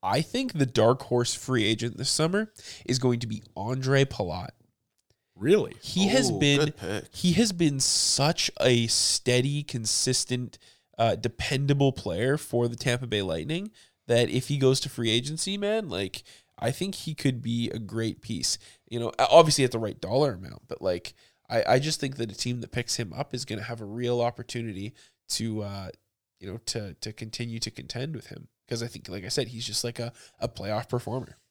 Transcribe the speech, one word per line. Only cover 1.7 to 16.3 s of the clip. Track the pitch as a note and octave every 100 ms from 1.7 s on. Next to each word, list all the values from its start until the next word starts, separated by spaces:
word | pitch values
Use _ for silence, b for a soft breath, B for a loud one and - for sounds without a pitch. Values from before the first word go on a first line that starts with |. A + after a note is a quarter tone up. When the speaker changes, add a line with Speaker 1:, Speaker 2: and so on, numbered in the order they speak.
| G#2+ A2+ -
Speaker 1:
this | C#3
summer | - D#3+ G3 G#3+ - B B B
is | B2+
going | B2+ A#2+
to | A#2
be | G#2+ - -
Andre | G#2 C3 C3 C3+ C#3
Palat. | - F#2 E2 F2 - _ _ _ _ _ _ _ _
Speaker 2:
Really? | A2 G3+ - -
Speaker 1:
He | - F3 G3
has | C4 F#3+
Speaker 3:
Ooh, | E3+
Speaker 1:
been, | C#3+ C#3+
Speaker 3:
good | D3+ -
pick. | E2 G2+ - -
Speaker 1:
he | F3
has | E3+ A3+
been | F3 E3 C#3
such | C3 - - - C#3+ E3+ - -
a | B2+ A#2+ A2+
steady, | - - - - B2 C3+ C#3+
consistent, | D3 A#2+ A2 - - B2+ - B2 B2 - b b b -
uh, | A2+ G2+
dependable | A#2 - - C#3 C#3 C#3 C#3
player | C3+ - E2+ B2 D3
for | - A#2+ A#2+
the | A#2
Tampa | B2+ B2 B2+
Bay | G#2+
Lightning | F#2+ E2 D#2+ D#3+ G#3 b b b -
that | A#2 A#2+
if | A2 -
he | D3
goes | C3+ C3+
to | C#3+
free | - A2+
agency, | A2+ C#3 D#3+ - G3+
man, | G3+ A3 G3
like, | F#2 G2 - B